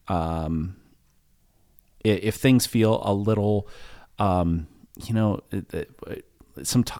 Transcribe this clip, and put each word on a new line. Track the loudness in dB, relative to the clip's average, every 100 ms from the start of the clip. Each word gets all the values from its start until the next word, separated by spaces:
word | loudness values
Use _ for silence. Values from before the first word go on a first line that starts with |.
| -4
um, | -2 -2 -2 -2 -4 -4 -10 _ _ _ _ _ _ _ _ _ _ _ _
i-, | 0
if | 0 0 2
things | 4 4 4
feel | 2 4 2
a | 0
little, | 0 0 2 2 0 -2 -12 -18 -20 -12 -2
um, | 0 2 2 0 -4 -14 -20 -14
you | -4
know, | 0 2 0 -4
uh, | -8 -6 -8 -10 -12 -14
uh, | -14 -16 _ -20 -14
some | -2 0
t-, | 0